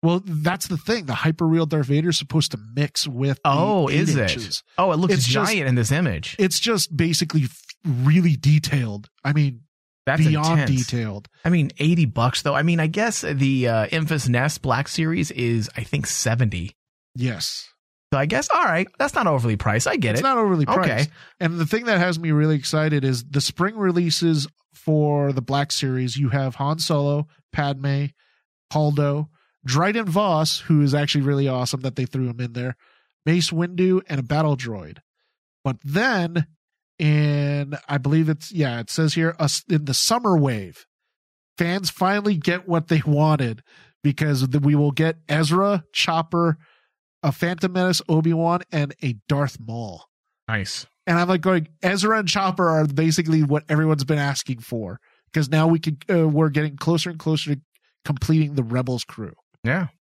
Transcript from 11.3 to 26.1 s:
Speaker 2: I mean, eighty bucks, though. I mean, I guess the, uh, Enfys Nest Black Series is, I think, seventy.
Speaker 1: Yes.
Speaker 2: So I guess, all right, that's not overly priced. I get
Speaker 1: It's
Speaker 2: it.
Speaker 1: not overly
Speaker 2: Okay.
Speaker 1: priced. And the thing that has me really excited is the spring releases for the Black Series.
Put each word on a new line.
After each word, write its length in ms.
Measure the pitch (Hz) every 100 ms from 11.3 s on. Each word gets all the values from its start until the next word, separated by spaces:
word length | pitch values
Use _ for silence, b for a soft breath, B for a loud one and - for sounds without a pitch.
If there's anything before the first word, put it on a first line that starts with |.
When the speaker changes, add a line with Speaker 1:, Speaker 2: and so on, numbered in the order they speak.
| b
Speaker 2:
I 60 | 165
mean, 200 | 175 139 -
eighty 280 | 151 175 143
bucks, 340 | 113 120 -
though. 140 | 147
I 80 | 135
mean, 180 | 156 170
I 60 | 160
guess 340 | 190 233 214
the, 480 | 160 143 135 131 123
uh, 180 | 113 107
Enfys 380 | 160 156 156 127
Nest 360 | 120 139 -
Black 260 | 135 120 143
Series 420 | - 160 175 156
is, 360 | - 120 117 110 -
I 60 |
think, 220 | 110 143 -
seventy. 720 | - 120 120 120 92 90 _ _ _ _
Speaker 1:
Yes. 540 | 127 127 101 - - - _ _ _ _
Speaker 2:
So 80 | 139
I 60 |
guess, 240 | 147 226 294
all 160 | 302
right, 240 | 302 165 196 _
that's 160 | 269
not 120 | - 214
overly 300 | 139 117 104
priced. 300 | - 107 -
I 100 | 311
get 160 | 127
Speaker 1:
It's 80 | 110
Speaker 2:
it. 40 |
Speaker 1:
not 140 | 269 254
overly 260 | 214 175 143
Speaker 2:
Okay. 80 | 175
Speaker 1:
priced. 340 | 170 117 151 B B B
And 180 | 170 170
the 60 | 156
thing 180 | 220
that 140 | 240 196
has 200 | 180 165
me 120 | 165
really 240 | 151 156 151
excited 480 | 127 156 156 151
is 180 | 135 127
the 180 | 127 143
spring 340 | - - 185 220
releases 720 | 190 175 170 - 170 160 143 _ _
for 600 | _ - 151 151 147 139
the 80 | 131
Black 280 | 120 139 143
Series. 440 | - 135 127 127